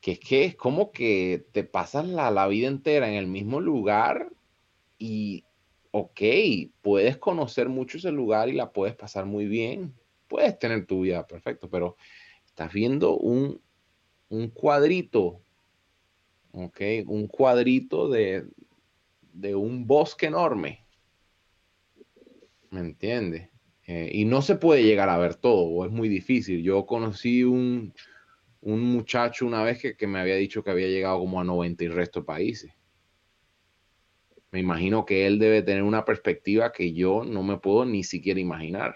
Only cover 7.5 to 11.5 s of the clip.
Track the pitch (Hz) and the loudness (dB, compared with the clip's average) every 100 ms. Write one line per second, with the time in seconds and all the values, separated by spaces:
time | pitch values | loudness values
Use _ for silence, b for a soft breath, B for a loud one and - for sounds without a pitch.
7.5 | - 123 131 127 160 180 147 117 107 117 | -2 -2 -4 -6 -8 -6 -4 0 0 0
8.5 | 135 117 - 98 110 101 101 98 104 104 | -2 -4 -4 -4 -4 -12 -8 -6 -4 -2
9.5 | 110 113 160 180 131 _ _ _ - 277 | -2 -4 -6 -12 -14 _ _ _ 0 0
10.5 | - 117 113 90 95 92 87 80 90 - | 0 -4 -4 -2 -2 -2 -2 -6 -12 -10